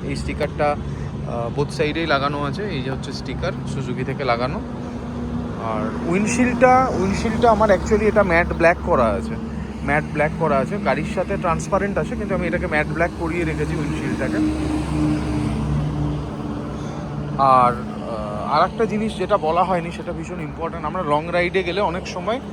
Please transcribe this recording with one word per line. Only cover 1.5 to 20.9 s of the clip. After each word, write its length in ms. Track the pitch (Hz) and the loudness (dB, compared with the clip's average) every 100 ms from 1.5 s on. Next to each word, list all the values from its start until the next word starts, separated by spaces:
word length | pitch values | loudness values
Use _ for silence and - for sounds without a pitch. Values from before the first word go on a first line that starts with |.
| 110 | -2
both 120 | 143 | -2
সাইডেই 340 | - 151 151 165 | 0 0 0 2
লাগানো 380 | 143 139 147 | 2 2 0
আছে। 200 | 143 139 | -2 -2
এই 180 | 208 156 | -4 -4
যে 100 | 127 | -4
হচ্ছে 200 | 131 135 | -4 -6
স্টিকার 400 | 131 135 131 165 190 - | -8 -6 -4 -4 -4 -6
সুজুকি 360 | - 131 123 | -4 -4 -4
থেকে 200 | 131 135 | -4 -2
লাগানো। 360 | 131 117 127 185 - - - - - - - - 120 - | 0 0 0 -2 -6 -8 -8 -8 -8 -6 -4 -4 -4 -4
আর 460 | 113 110 110 113 120 | -4 -2 -2 -4 0
উইন্ডশিল্ডটা, 840 | 180 214 247 247 240 254 254 262 190 | 0 2 2 2 6 8 8 6 2
উইন্ডশিল্ডটা 520 | 190 196 233 220 233 | 0 0 0 4 4
আমার 180 | 214 214 | 6 6
actually 340 | 185 - 214 | 4 4 4
এটা 200 | 214 208 | 4 4
ম্যাট 300 | 196 170 175 | 4 4 2
ব্ল্যাক 240 | 165 165 175 - | 4 4 4 2
করা 200 | 156 117 | 4 4
আছে, 300 | 98 - - - - - - 139 | 2 -2 -6 -6 -6 -8 -6 0
ম্যাট 180 | 147 151 | 0 0
ব্ল্যাক 180 | 151 151 - | 0 0 2
করা 180 | 160 139 | 2 2
আছে। 200 | 131 202 208 | 2 0 0
গাড়ির 200 | - - 208 | 0 0 -2
সাথে 220 | 175 196 | -2 0
ট্রান্সপারেন্ট 600 | 175 160 - 196 196 190 | 0 0 2 0 2 0
আসে, 180 | 156 - | -2 -2
কিন্তু 200 | 202 185 | -2 0
আমি 120 | 180 | 0
এটাকে 200 | 170 175 | 0 0
ম্যাট 200 | 151 151 | 0 0
ব্ল্যাক 240 | 151 170 156 | 0 0 0
করিয়ে 240 | 165 170 | -4 0
রেখেছি 320 | 165 156 151 156 | -2 0 -2 -2
উইন্ডশিল্ডটাকে। 640 | 147 156 156 151 - 311 - - 302 151 - 156 - 151 151 107 73 73 73 - 73 73 73 73 73 71 151 147 147 147 - - - - - 143 | -2 -2 -2 -2 -2 0 0 0 0 0 0 0 2 0 0 0 0 0 0 0 0 0 -2 -2 -4 -6 -6 -6 -6 -6 -6 -6 -6 -6 -4 2
আর, 360 | 135 131 123 | 6 8 6
আহ, 800 | 117 107 - - 113 107 104 101 | 2 -6 -8 -6 -6 -6 -4 0
আর 160 | 147 185 | 2 2
একটা 160 | 214 226 | 0 -2
জিনিস 320 | 208 214 214 | 0 -2 -2
যেটা 200 | 233 202 | 0 2
বলা 260 | 156 170 | 2 2
হয়নি, 280 | 180 185 170 | 2 2 -2
সেটা 200 | - - | -6 -6
ভীষণ 300 | 160 160 175 | -6 -8 -8
ইম্পর্ট্যান্ট। 460 | 151 135 165 165 | -8 -6 -6 -6
আমরা 160 | 151 | -4